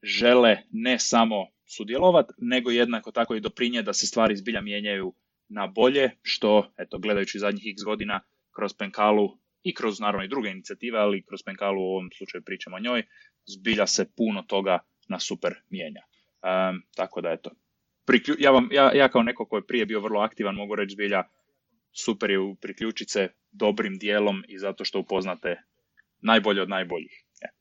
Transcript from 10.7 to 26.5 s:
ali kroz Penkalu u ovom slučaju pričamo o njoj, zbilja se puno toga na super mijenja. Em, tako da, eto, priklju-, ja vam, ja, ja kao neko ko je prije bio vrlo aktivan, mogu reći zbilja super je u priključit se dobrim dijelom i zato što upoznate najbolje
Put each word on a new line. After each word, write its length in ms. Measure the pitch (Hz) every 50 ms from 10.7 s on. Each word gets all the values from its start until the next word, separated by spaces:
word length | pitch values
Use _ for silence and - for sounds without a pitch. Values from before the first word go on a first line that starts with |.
| 101 _ - 120 117 110
ali 240 | 104 104 101 98
kroz 200 | 90 _ 101 95
Penkalu 400 | - - 98 - 101 101 98 95
u 80 | 92 92
ovom 200 | 95 95 92 90 -
slučaju 280 | - 98 - - 90 -
pričamo 320 | - 98 - - - 90
o 40 | 95
njoj, 220 | 107 123 123 117 110 _ _ _ _ _ _ _ _
zbilja 400 | - 101 98 95 117 110 104 101
se 200 | - - - 95 - _
puno 260 | - 117 110 104 101
toga 360 | 90 - 104 98 95 98 90 87 _ _ _ _ _ _
na 100 | 98 87
super 360 | - - 95 - - 87 87 - _ _
mijenja. 320 | 95 92 85 78 73 - _ _ _ _ _ _ _ _ -
Em, 380 | 92 92 92 95 92 95 92 _ _ _
tako 240 | - 92 95 - -
da, 100 | 76 85
eto, 200 | 80 80 _ 85 - _ _ _ _ _ _ _ _ _ _
priklju-, 300 | - 123 123 - - 151 160
ja 120 | 143 139
vam, 180 | 135 127 123 117
ja, 180 | - 139 139 131 -
ja 140 | 139 139 127
kao 140 | - 127
neko 240 | 117 117 120 - 113
ko 100 | _ -
je 100 | 104 95
prije 200 | _ 123 120 107
bio 140 | 101 110 107
vrlo 200 | 101 110 107 101
aktivan, 340 | 104 110 - - 110 101 95
mogu 200 | 98 101 101 107
reći 180 | 104 104 95
zbilja 300 | 98 101 104 101 101 95 90 _ _ _ _ _ _ _ _ _ _ _ _ _
super 380 | _ - - - 110 101 113 104
je 80 | 98 95
u 160 | 95 98 98
priključit 560 | _ - 98 95 - 113 113 107 - 110 -
se 180 | - 107 95 92 _ _ _ _
dobrim 480 | _ 101 110 104 104 107 107 104 95 95
dijelom 460 | 101 104 104 104 104 104 98 95 95 -
i 100 | 101 95
zato 260 | 98 98 92 - 98
što 140 | - - 98
upoznate 640 | 90 _ 101 95 92 95 90 82 - 87 87 - _ _ _ _ _ _ _ _ _ _ _ _
najbolje 440 | - 113 113 113 101 110